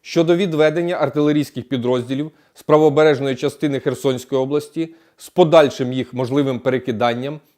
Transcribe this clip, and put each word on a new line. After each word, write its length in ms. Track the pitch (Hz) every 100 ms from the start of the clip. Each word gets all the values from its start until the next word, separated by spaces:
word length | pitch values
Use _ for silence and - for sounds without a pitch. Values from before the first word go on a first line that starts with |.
щодо 360 | - 165 165 170
відведення 580 | 190 156 156 160 175
артилерійських 760 | 180 143 147 147 151 143 131 120
підрозділів 640 | 131 120 127 117 135 156 _ _
з 80 | _
правобережної 720 | - 151 156 139 156 135 139 127
частини 440 | 147 - 151 135
Херсонської 600 | 143 127 139 123 - 135
області 540 | 131 147 147 160 160 - _ _
з 140 | -
подальшим 600 | - 170 165 143 - 127
їх 220 | 127 120
можливим 440 | 123 123 139 135 123
перекиданням 840 | 135 127 131 110 120 120 135 151 _